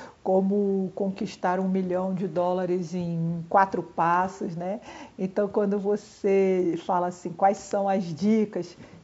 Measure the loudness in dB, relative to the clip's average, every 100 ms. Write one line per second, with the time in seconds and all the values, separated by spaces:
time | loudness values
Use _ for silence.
0 | -18 -10 2 2 4 2 2 0 -2 -4
1 | -4 -4 -8 -4 -2 0 0 0 0 -2
2 | -2 -2 -2 0 0 0 0 -2 -2 -4
3 | -4 -2 -2 -4 0 4 4 0 -6 0
4 | 2 2 0 -2 -8 -6 -6 -6 -10 -18
5 | -16 -6 -4 0 0 2 2 0 0 -2
6 | -4 -4 2 4 4 4 2 -2 0 0
7 | 0 -4 -8 2 4 4 -2 -2 0 0
8 | -2 -2 2 4 2 -2 -8 -12 -20 -20